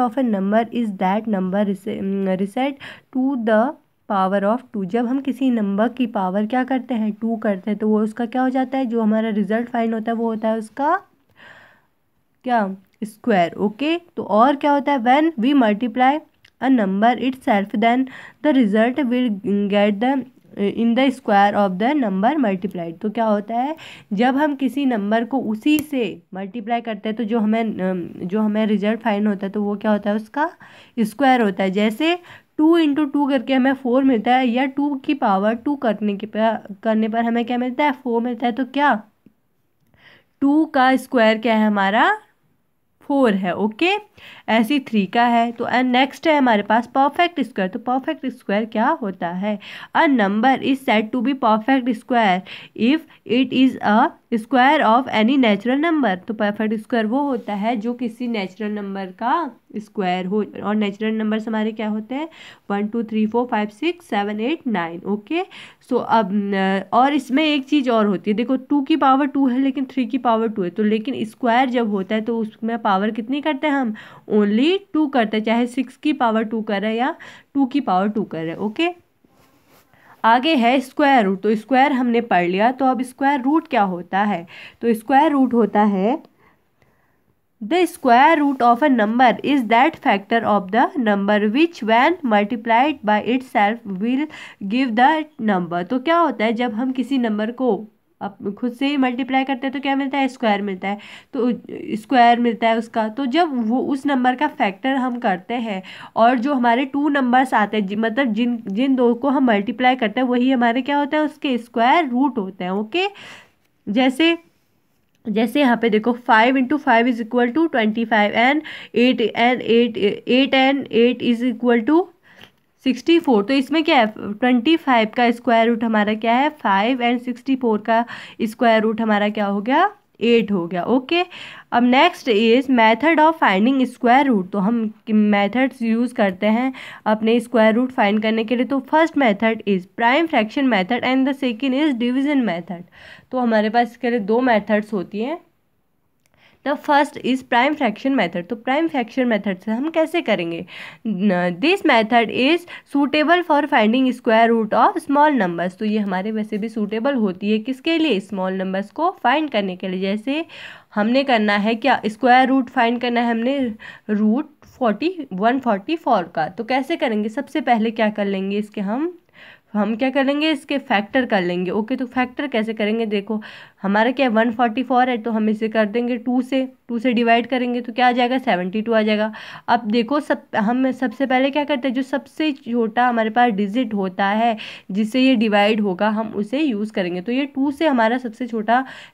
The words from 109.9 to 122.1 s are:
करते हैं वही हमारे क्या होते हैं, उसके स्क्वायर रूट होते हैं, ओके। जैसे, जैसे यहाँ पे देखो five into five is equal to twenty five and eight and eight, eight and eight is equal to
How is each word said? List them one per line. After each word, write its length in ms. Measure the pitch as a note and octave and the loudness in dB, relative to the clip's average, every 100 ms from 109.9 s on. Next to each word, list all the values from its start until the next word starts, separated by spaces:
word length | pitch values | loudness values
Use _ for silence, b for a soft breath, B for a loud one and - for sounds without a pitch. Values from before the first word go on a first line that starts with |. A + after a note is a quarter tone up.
| B3+ | 2
करते 240 | G#3+ B3+ | -2 -2
हैं 80 | B3+ | 0
वही 220 | B3 B3+ | 0 2
हमारे 320 | B3+ A#3 B3 | 2 2 0
क्या 160 | B3+ C#4+ | -2 -2
होते 180 | C#4+ D4+ | 0 0
हैं, 80 | |
उसके 320 | D4+ - D4 A#3+ | -2 -4 -4 -4
स्क्वायर 500 | - A#3 A#3+ E4 C#4+ | -4 0 2 2 2
रूट 300 | A#3+ C#4+ A#3 | 0 0 -2
होते 260 | F#3+ - | -6 -6
हैं, 60 | F3+ | -4
ओके। 340 | G3 A3 F4 G4+ G4+ B B B B _ _ - | -4 -4 -2 -4 -6 B B B B _ _ -4
जैसे, 500 | G#3+ C4 C4 E4 E4+ _ _ _ _ _ _ _ _ | 0 2 4 2 2 _ _ _ _ _ _ _ _
जैसे 360 | A3+ G#3 A#3 C#4+ | -4 -2 0 2
यहाँ 160 | C4 A3 | 2 2
पे 60 | A#3 | 2
देखो 220 | G#3+ A#3 A#3+ | 0 0 -2
five 320 | - A3 A#3+ C4+ | 2 4 4 2
into 220 | B3+ D4 | 0 0
five 260 | C#4+ A3+ B3 | 2 2 2
is 120 | A#3 | -2
equal 320 | A3 B3 A#3+ | -2 0 0
to 160 | D4+ D#4+ | 0 0
twenty 360 | B3 G#3+ A3 A3+ | 0 0 0 0
five 280 | A3 G#3 - | 2 2 2
and 280 | B3+ D4+ D4+ B B | 2 0 -4 B B
eight 280 | - B3 B3+ G#3+ - | 2 2 2 -2 0
and 260 | A#3+ B3 - | 0 0 2
eight, 260 | A#3 A#3+ G#3+ G3+ - - | 2 2 0 -2 -2 0
eight 280 | B3 C4+ C4+ | 2 2 2
and 360 | C4 C#4 - | 2 0 0
eight 300 | A3+ A#3+ B3 | 2 2 2
is 200 | A#3+ A#3 | -2 0
equal 420 | B3+ G#3+ A#3+ A#3 A3 | -2 -2 2 2 4
to 160 | D#4+ G4 | 2 2